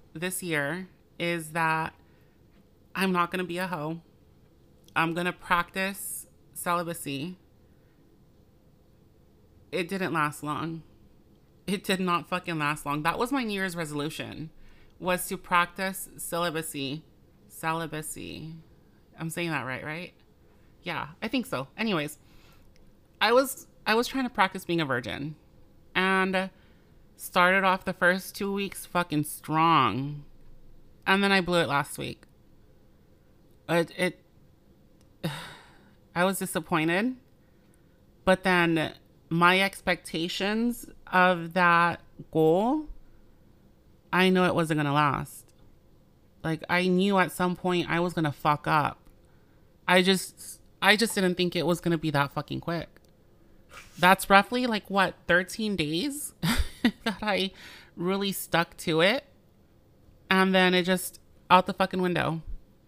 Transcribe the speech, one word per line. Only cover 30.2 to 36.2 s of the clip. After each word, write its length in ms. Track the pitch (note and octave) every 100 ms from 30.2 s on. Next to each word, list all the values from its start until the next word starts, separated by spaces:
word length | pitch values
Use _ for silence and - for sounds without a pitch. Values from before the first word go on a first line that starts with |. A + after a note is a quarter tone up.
| - - - - - - - - -
And 160 | F#3+
then 80 | G3
I 100 | G3
blew 180 | F3 F3
it 80 | C#3
last 300 | C#3+ D3 -
week. 260 | C3 - - _ - - - - - _ _ _ _ _ _ - -
It, 240 | E3 E3 -
it, 220 | F3+ - _ _ - _ _ _ _ - - _
<sighs> 80 | E3 C#3+ - - - - - _ _
I 80 | -